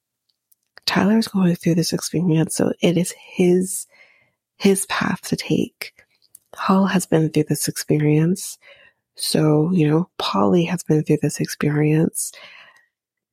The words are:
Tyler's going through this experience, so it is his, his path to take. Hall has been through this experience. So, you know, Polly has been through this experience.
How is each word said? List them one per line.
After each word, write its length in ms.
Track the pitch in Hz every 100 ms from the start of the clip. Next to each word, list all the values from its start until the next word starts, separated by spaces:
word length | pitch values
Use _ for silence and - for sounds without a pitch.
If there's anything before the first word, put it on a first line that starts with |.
| _ _ _ _ _ _ _ - -
Tyler's 440 | - 190 220 220
going 260 | 196 180 170
through 200 | - 170
this 180 | 160
experience, 600 | 175 - - 180 160 156 -
so 180 | - -
it 160 | - 170
is 160 | 180 -
his, 680 | - - 180 180 185 - - _ _ _ _ _ _ -
his 280 | 196 196 -
path 340 | - - 185
to 160 | - -
take. 560 | - 160 - - - _ _ _ _ - _
Hall 340 | - - 190 190
has 180 | 190 -
been 240 | 165 156
through 160 | 151 151
this 220 | 147 -
experience. 880 | - - 151 151 151 160 196 - - - - _ _ _ -
So, 560 | - - 156 151 160
you 180 | 185 147
know, 200 | 156 180 -
Polly 480 | - 196 202 180 165
has 180 | 175
been 200 | - 156
through 160 | 156 151
this 180 | 147 -
experience. 960 | 156 - 147 147 151 156 165 - - - - - - _ _ _ _ _ _